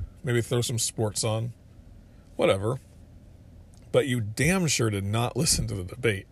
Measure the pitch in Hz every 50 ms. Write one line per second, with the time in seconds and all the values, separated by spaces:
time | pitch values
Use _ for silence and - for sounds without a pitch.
0 | - - - - - 127 120 120 113 - 131 120 117 - 127 117 - - - -
1 | 110 107 - - - 110 110 113 113 120 - - - - - - - - - -
2 | - - - - - - - - - 165 98 95 98 113 135 135 - - - -
3 | - - - - - - - - - - - - - - - - - - - 127
4 | - 139 123 123 110 104 110 - 131 160 190 196 175 143 - - 120 110 104 98
5 | 95 98 107 113 120 - - 117 165 151 - - 117 113 110 98 90 92 - -
6 | - 117 101 95 - -